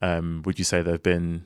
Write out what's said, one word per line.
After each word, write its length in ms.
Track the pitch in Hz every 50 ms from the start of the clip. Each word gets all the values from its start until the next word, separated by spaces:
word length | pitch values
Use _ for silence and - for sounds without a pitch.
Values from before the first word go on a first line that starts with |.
Um, 400 | - 92 85 85 85 85 82 82 78
would 140 | 95 95 -
you 60 | 92
say 180 | - - 87
there 120 | 82 85 85
have 80 | 82 -
been 400 | 90 87 85 87 85 85 85 85